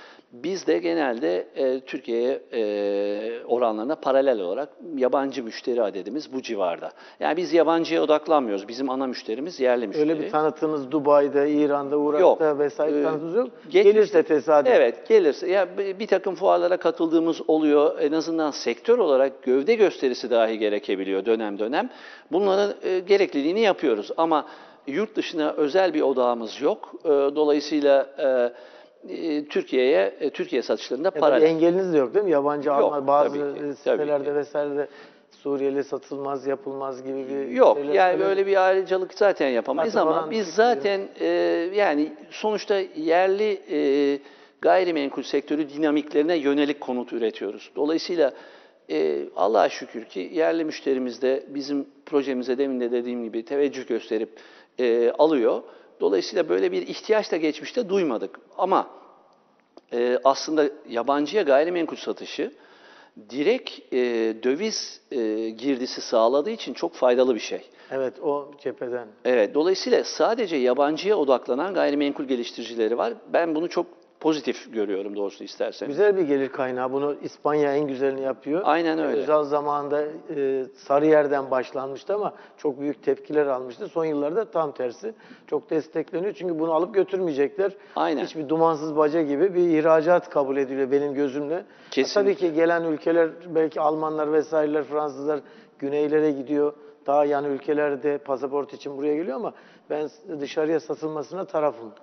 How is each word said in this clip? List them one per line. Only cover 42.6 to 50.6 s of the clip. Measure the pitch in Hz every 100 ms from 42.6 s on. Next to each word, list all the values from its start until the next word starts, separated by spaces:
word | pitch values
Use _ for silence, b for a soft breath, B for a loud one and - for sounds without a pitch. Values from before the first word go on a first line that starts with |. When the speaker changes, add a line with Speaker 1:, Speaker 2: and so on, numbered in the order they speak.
| - 196 185 -
Speaker 1:
yerli, | 160 165 190 196 214 190 -
e, | 151 147 139 143 139 B B B _
gayrimenkul | 156 180 185 160 139 -
sektörü | 131 143 - 151 147
dinamiklerine | 143 156 151 147 156 151 175
yönelik | 139 143 147 143
konut | - 123 120
üretiyoruz. | 117 113 - 101 107 - -
Dolayısıyla, | 147 160 - 175 143 B B B B B -
e, | 160 156 73 73 -
Allah'a | 95 110 139
şükür | - 135 117 110
ki | 190 180
yerli | - 165 165